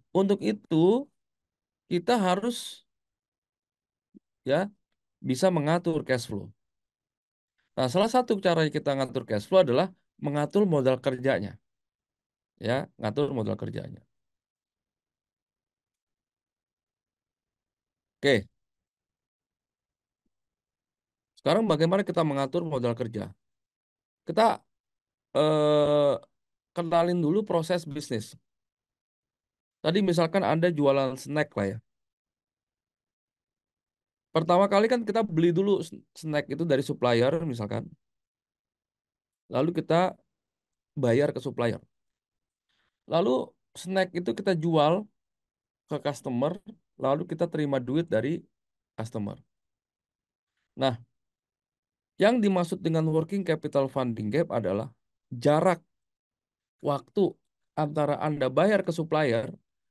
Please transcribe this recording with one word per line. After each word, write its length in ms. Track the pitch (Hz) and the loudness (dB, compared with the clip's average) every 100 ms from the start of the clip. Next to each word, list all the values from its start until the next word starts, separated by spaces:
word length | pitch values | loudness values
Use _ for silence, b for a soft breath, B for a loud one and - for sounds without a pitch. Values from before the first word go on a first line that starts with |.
| _ | _
untuk 320 | 185 196 196 | 0 2 0
itu, 640 | 214 208 - 160 175 240 285 _ _ _ _ _ _ _ - | -2 -4 -2 2 4 2 -2 _ _ _ _ _ _ _ -6
kita 320 | 175 175 240 | -4 0 2
harus, 680 | 185 185 233 240 - - _ _ _ _ _ _ _ _ _ _ _ _ _ - _ _ | 2 0 -2 -6 -10 -16 _ _ _ _ _ _ _ _ _ _ _ _ _ -20 _ _
ya, 240 | 131 151 208 - _ _ _ _ | -2 -2 -2 -10 _ _ _ _
bisa 320 | 135 131 190 | -4 0 2
mengatur 480 | 170 147 175 175 156 | 2 0 0 0 -2
cash 240 | 127 127 - | -2 -4 -4
flow. 220 | 104 104 - _ _ _ _ _ _ _ _ _ _ _ - | -10 -12 -20 _ _ _ _ _ _ _ _ _ _ _ -4
Nah, 100 | 127 | -2
salah 220 | 180 220 | 0 2
satu 260 | 254 240 202 | 2 0 0
cara 240 | 190 165 156 | 2 2 0
kita 300 | 151 147 135 | -2 -2 -2
ngatur 260 | 127 127 | -2 -6
cash 220 | 117 104 - | -4 -6 2
flow 160 | 190 | 4
adalah 320 | 160 123 185 - _ - | 4 2 0 -4 _ -10
mengatur 480 | 147 147 147 202 208 | -6 -4 0 0 2
modal 320 | 151 127 127 | 2 2 0
kerjanya. 580 | 139 127 131 98 101 - _ _ _ _ _ _ _ _ _ - | -2 -2 -2 -2 -4 -14 _ _ _ _ _ _ _ _ _ -8
Ya, 320 | 110 131 - - | -4 -4 -4 -6
ngatur 320 | 110 123 139 | -4 -2 -2
modal 240 | 131 104 104 | -2 -4 -6
kerjanya. 460 | - - - - _ _ _ _ _ _ _ _ _ _ _ _ _ _ _ _ _ _ _ _ _ _ _ _ _ _ _ _ _ _ _ _ _ _ _ _ _ _ _ _ _ - | -8 -10 -12 -16 _ _ _ _ _ _ _ _ _ _ _ _ _ _ _ _ _ _ _ _ _ _ _ _ _ _ _ _ _ _ _ _ _ _ _ _ _ _ _ _ _ -2
Oke. 300 | 143 117 101 _ _ _ _ _ _ _ _ _ _ _ _ _ _ _ _ _ _ _ _ _ _ _ _ _ _ _ _ _ | 2 2 0 _ _ _ _ _ _ _ _ _ _ _ _ _ _ _ _ _ _ _ _ _ _ _ _ _ _ _ _ _
Sekarang, 240 | 147 190 220 | 0 2 2
bagaimana 320 | 151 165 196 | 2 2 2
kita 220 | 196 175 156 | 0 0 0
mengatur 400 | 139 135 175 170 | 0 -2 -4 -4
modal 320 | 135 120 117 | -2 -2 -2
kerja? 340 | 117 110 101 - _ _ _ _ _ _ _ _ - | -6 -8 -10 -14 _ _ _ _ _ _ _ _ 0
Kita, 340 | 262 226 - _ _ _ _ _ _ _ 135 | 4 4 2 _ _ _ _ _ _ _ 2
eh, 800 | 151 151 151 151 147 147 143 123 - _ _ _ _ - | 4 4 4 4 4 4 4 0 -6 _ _ _ _ -8
kenalin 460 | 170 170 175 175 | 0 2 2 2
dulu 240 | 151 196 214 | 2 0 0
proses 400 | 170 165 180 156 | -2 0 -4 -4
bisnis. 480 | 143 - 117 - - _ _ _ _ _ _ _ _ _ _ _ _ _ _ | -10 -6 -6 -8 -16 _ _ _ _ _ _ _ _ _ _ _ _ _ _
Tadi, 160 | 151 190 190 | 0 2 2
misalkan 400 | 170 165 196 117 | 2 2 0 0
Anda 240 | 160 180 | 2 2
jualan 480 | 151 143 139 131 131 | 2 2 4 0 -4
snack 320 | 139 147 151 - | -6 -4 -2 -2
lah, 100 | 98 | -4
ya. 40 | 110 - _ _ _ _ _ _ _ _ _ _ _ _ _ _ _ _ _ _ _ _ _ _ _ _ | -4 -12 _ _ _ _ _ _ _ _ _ _ _ _ _ _ _ _ _ _ _ _ _ _ _ _
Pertama 400 | 160 160 175 196 | -2 2 2 4
kali 160 | 202 226 | 2 2
kan 160 | 247 | 0
kita 240 | 220 220 214 | -2 -2 -2
beli 240 | 160 175 | 2 2
dulu 320 | 170 202 196 | 2 2 0
s-, 160 | 160 - - | -4 -14 -20
snack 320 | - 156 147 - | -14 -6 -4 -4
itu 80 | 139 | -4
dari 240 | 165 139 - | 0 0 0
supplier, 480 | - 123 117 127 160 | 0 2 4 2 0
misalkan. 480 | 165 120 104 107 - - _ _ _ _ _ _ _ _ _ _ _ _ _ _ - | -4 -6 -6 -6 -8 -16 _ _ _ _ _ _ _ _ _ _ _ _ _ _ -6
Lalu 320 | 123 160 165 | -2 -2 -2
kita 320 | - 165 185 - _ _ _ _ _ _ _ | 0 0 0 -4 _ _ _ _ _ _ _
bayar 400 | - 123 127 147 | -4 0 2 0
ke 80 | - | -4
supplier. 400 | 131 - 117 98 _ _ _ _ _ _ _ _ _ _ _ _ - | -8 -4 -4 -4 _ _ _ _ _ _ _ _ _ _ _ _ -4
Lalu, 400 | 160 214 254 - _ _ | 0 2 0 -4 _ _
snack 400 | - 175 190 185 | -14 -4 -2 -2
itu 160 | 175 180 - | -4 -6 -4
kita 160 | 202 | -2
jual 560 | 175 170 160 147 185 214 _ _ _ _ _ _ _ - | 0 2 4 4 2 -4 _ _ _ _ _ _ _ -10
ke 80 | 147 | -6
customer, 640 | 147 135 143 120 143 190 - - _ - | -6 -6 -6 -2 -2 -4 -16 -20 _ -4
lalu 240 | 135 147 175 | -2 -2 -4
kita 240 | 165 170 | -4 -4
terima 320 | 160 147 135 | -2 -2 -2
duit 240 | 123 143 170 | -2 -4 0
dari 400 | 110 139 175 - _ _ _ _ | -2 -2 -4 -10 _ _ _ _
customer. 480 | - 113 113 101 98 _ _ _ _ _ _ _ _ _ _ _ _ _ - | -12 -10 -8 -8 -10 _ _ _ _ _ _ _ _ _ _ _ _ _ -4
Nah, 160 | 131 117 - _ _ _ _ _ _ _ _ _ _ - | -2 -2 -10 _ _ _ _ _ _ _ _ _ _ 2
yang 160 | 202 247 | 2 4
dimaksud 480 | 208 185 170 - 170 | 2 2 0 -2 -2
dengan 240 | 160 160 | 0 0
working 320 | 156 160 196 | 0 -2 -4
capital 480 | 180 156 147 143 135 | -2 -4 -2 -2 0
funding 400 | 135 127 110 107 | -2 -4 -4 -2
gap 240 | 135 - | -2 -2
adalah 400 | 117 98 101 143 _ _ _ - | -2 -2 -2 -6 _ _ _ -16
jarak 480 | 120 143 151 180 165 _ _ _ _ _ _ _ _ _ _ 147 | -2 2 4 2 0 _ _ _ _ _ _ _ _ _ _ -4
waktu 480 | 139 - - 185 - _ _ _ | -4 -4 -2 -2 -2 _ _ _
antara 480 | - 151 151 147 139 | -4 -4 -2 -2 0
Anda 240 | 156 147 131 | -2 -2 0
bayar 400 | 131 196 202 185 | 2 2 2 0
ke 80 | |
supplier 560 | 165 160 156 143 113 110 - _ _ _ | -4 -2 0 2 0 -2 -10 _ _ _